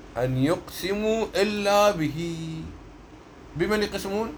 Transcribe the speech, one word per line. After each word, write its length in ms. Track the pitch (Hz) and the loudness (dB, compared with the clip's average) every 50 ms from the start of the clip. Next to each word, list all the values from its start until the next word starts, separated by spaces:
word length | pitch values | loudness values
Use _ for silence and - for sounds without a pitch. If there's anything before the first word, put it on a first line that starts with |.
| - - - | -16 -10 -4
أن 200 | 117 127 127 127 127 | -2 0 0 2 2
يقسموا 880 | 135 156 180 175 - - - - - 185 196 208 214 220 220 226 208 - - | 2 2 2 0 -4 -8 -10 -6 -4 -2 -2 0 2 2 2 2 0 0 2
إلا 560 | 180 208 214 208 208 202 202 202 202 208 208 | 2 2 2 2 0 2 4 6 6 6 6
به. 720 | 196 165 156 143 131 160 170 170 165 160 165 160 160 160 160 170 - - - - - - - - - - - - - - - - - | 4 4 0 -2 -2 -2 -4 -4 -4 -6 -6 -8 -8 -8 -10 -10 -12 -14 -16 -18 -20 -20 -20 -20 -20 -20 -20 -20 -20 -20 -18 -8 -4
بمن 260 | 147 180 196 214 214 | -2 0 2 2 2
يقسمون؟ 540 | 208 190 196 190 196 196 196 214 226 220 - | 0 0 -2 -4 -4 -2 -2 -2 -2 -4 -6